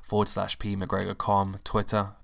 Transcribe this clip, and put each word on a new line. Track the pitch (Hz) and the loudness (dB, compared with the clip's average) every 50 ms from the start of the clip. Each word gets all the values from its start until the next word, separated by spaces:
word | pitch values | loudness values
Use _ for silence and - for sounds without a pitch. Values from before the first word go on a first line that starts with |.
forward | - - 107 104 104 | -6 0 2 2 2
slash | - - 107 95 - - | 2 2 0 0 -4 -4
P | - - 104 101 | -4 -4 -4 -2
McGregor | 98 92 90 98 98 98 95 98 | -2 -2 -2 -2 -2 -2 -2 -4
com, | - - - 101 98 98 95 95 101 - | -4 0 2 4 4 2 0 -4 -8 -6
Twitter, | - - 107 101 - 110 107 98 98 - - | -2 0 0 2 2 2 0 0 -2 -6 -16